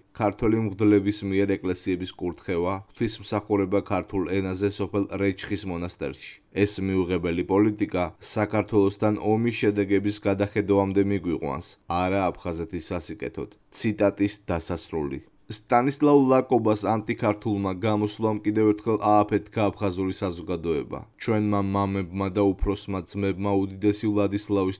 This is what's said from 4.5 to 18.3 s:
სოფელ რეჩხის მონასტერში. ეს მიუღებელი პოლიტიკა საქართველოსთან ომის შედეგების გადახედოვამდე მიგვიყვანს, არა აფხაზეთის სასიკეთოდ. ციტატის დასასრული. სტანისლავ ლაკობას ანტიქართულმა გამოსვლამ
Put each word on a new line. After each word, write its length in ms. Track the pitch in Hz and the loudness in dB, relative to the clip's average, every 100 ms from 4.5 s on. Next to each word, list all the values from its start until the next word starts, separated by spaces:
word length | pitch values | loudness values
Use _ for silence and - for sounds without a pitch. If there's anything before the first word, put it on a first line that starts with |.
| 92 101 | 0 -2
სოფელ 340 | 98 95 101 95 | 0 -2 -2 -2
რეჩხის 520 | 95 98 95 - 101 95 | -2 -2 -2 -6 -6 -4
მონასტერში. 640 | 85 87 - 71 - - - _ | -6 -6 -6 -8 -8 -14 -18 _
ეს 220 | - 101 - 95 | 0 0 0 0
მიუღებელი 560 | 95 87 90 85 85 85 | 0 0 0 0 -2 2
პოლიტიკა 520 | 98 110 104 98 90 87 - - | 4 4 2 -2 -2 -4 -6 -6
საქართველოსთან 800 | 110 104 110 101 107 98 98 107 107 104 | -4 -2 -2 0 2 2 2 0 0 0
ომის 260 | 110 120 113 | 0 0 0
შედეგების 560 | 117 101 98 98 104 104 | 0 2 2 2 0 -2
გადახედოვამდე 800 | 104 98 101 113 95 98 98 95 98 | -2 0 0 0 2 2 4 2 2
მიგვიყვანს, 560 | 101 87 78 73 67 - - - | 0 -2 -2 -4 -6 -10 -14 -6
არა 340 | 87 92 98 90 | -2 0 0 0
აფხაზეთის 540 | 82 87 82 82 87 - | -2 -6 -6 -6 -8 -6
სასიკეთოდ. 600 | 90 80 80 - - - - _ | -8 -8 -8 -8 -8 -12 -14 _
ციტატის 640 | - 117 95 101 95 101 - - | -4 -4 0 0 2 -2 -2 -6
დასასრული. 720 | 85 - 87 - 82 71 69 - _ - | -4 -4 -8 -6 -6 -4 -8 -12 _ -14
სტანისლავ 680 | - - 120 131 139 147 143 131 | -14 2 2 2 2 6 6 6
ლაკობას 520 | 131 127 123 107 104 98 | 4 4 4 4 2 0
ანტიქართულმა 880 | 110 104 113 113 107 117 101 98 92 | -2 -2 -2 0 0 -2 0 -2 -2
გამოსვლამ 560 | 110 104 104 - 110 | 0 0 0 0 -2